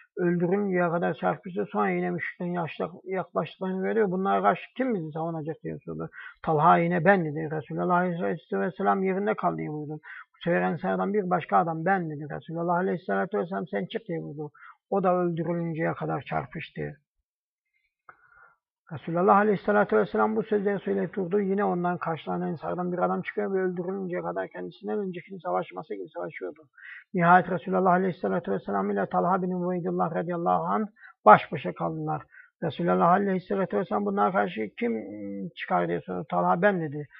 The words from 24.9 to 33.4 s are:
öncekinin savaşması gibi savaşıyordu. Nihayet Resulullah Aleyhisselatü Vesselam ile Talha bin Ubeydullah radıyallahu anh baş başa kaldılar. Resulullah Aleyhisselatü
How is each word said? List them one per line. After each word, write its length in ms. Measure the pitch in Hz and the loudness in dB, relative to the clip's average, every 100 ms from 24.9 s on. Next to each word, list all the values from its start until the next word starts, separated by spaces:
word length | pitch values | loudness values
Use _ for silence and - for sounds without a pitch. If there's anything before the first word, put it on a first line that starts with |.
| 214 | -4
öncekinin 400 | 196 175 - 190 | -4 -6 -12 -10
savaşması 560 | 180 180 175 180 175 202 | -2 -2 -2 -8 -10 -10
gibi 140 | 170 | -10
savaşıyordu. 500 | 175 175 - - - 156 - - - - | -8 -10 -8 -12 -12 -20 -20 -20 -20 -6
Nihayet 380 | 185 170 180 - | 2 8 8 6
Resulullah 400 | 180 - 185 190 | -4 0 2 4
Aleyhisselatü 600 | 180 190 - 202 185 185 | 4 2 -2 -2 -2 -2
Vesselam 380 | 196 202 202 202 | -4 -2 -2 0
ile 160 | 202 190 | -2 0
Talha 360 | 180 175 185 | 0 2 2
bin 100 | 180 | 0
Ubeydullah 640 | 180 175 180 175 175 175 175 | -2 -2 -2 -2 0 0 -2
radıyallahu 480 | 170 175 180 180 | -4 -2 2 2
anh 220 | 170 202 208 _ - _ 208 | 2 -2 -2 _ -20 _ 8
baş 260 | - - | 8 6
başa 220 | 156 175 | -6 -6
kaldılar. 480 | - 165 160 156 151 - - - - | -4 -6 -4 -4 -6 -8 -20 -20 -6
Resulullah 460 | 165 - 175 185 175 | -6 -2 2 4 6
Aleyhisselatü 680 | 185 202 185 | 6 4 -2